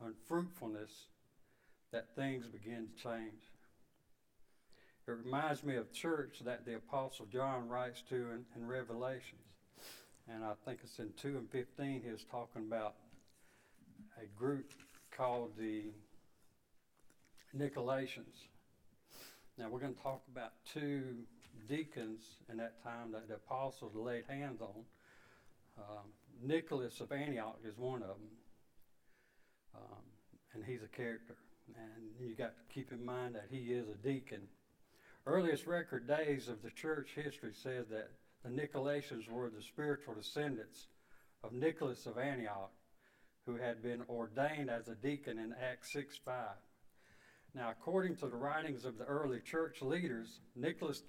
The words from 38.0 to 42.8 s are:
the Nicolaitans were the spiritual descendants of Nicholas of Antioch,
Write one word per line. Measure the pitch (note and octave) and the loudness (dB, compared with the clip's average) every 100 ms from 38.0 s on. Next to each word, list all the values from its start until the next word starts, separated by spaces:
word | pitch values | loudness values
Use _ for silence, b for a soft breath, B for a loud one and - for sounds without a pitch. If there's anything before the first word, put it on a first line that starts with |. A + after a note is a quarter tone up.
| - - b b | -4 -10 b b
the | A#2 | -2
Nicolaitans | B2+ D3 C#3 C3+ C#3+ C#3 B2+ A2 | 0 2 2 4 4 2 -4 -2
were | A#2+ A#2+ | -2 0
the | G#2+ | -2
spiritual | - - D3 C#3+ - G#2+ | -6 0 2 2 0 -6
descendants | - D3 D3 A#2 - - - b b b b b A2 | -2 0 2 0 -4 -12 -16 b b b b b -6
of | |
Nicholas | B2 D#3+ D#3+ C#3+ A#2+ A#2 | 4 6 6 2 0 -2
of | A2+ | 2
Antioch, | C#3 B2+ G#2+ G2+ G2 - | 2 2 0 -2 -4 -8